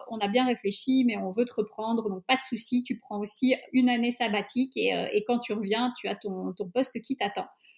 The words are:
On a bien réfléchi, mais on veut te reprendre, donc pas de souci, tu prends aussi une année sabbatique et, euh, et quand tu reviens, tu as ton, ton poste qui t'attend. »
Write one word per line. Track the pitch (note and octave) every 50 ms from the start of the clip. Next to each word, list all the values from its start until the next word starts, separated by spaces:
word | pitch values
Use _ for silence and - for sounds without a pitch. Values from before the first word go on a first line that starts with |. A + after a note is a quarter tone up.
| - -
On | A3+ A3
a | G#3 G3
bien | G3+ B3 B3+
réfléchi, | B3+ A#3+ - - G3+ G3+ - - - C4 C4 B3+ A#3+
mais | G#3+
on | G3+ F#3+ F#3+
veut | F#3 A3 B3
te | B3 -
reprendre, | - G#3 - - - G#3+ A3 A#3 A3+ A3 G#3+
donc | F#3+ F#3 - -
pas | B3+
de | B3+
souci, | - - - G#3+ - - - B3 B3
tu | - A#3+ -
prends | _ - G#3+ G3+
aussi | G#3 G#3 - - - B3+ B3+ - - -
une | - B3+ B3 B3
année | B3 A#3 A#3 A#3+
sabbatique | A#3+ - A#3+ A3 G#3 G#3 G3+ - - B3 C4 C4 -
et, | A3+ F3+ F#3+ F#3+
euh, | F3 F3 - -
et | G#3 G#3
quand | - A#3+ A#3
tu | A#3 - G#3
reviens, | G#3+ G#3+ F#3+ G#3 A3+ B3 B3 B3 -
tu | - G3
as | G3+
ton, | G3+ - G#3 F#3+ F#3 F#3 F#3 F3+ -
ton | G#3 F3+
poste | F3+ B3 C4 - - A3+
qui | A3 - C4+
t'attend. » | - - C4 - - F#3 - - _ _ _ _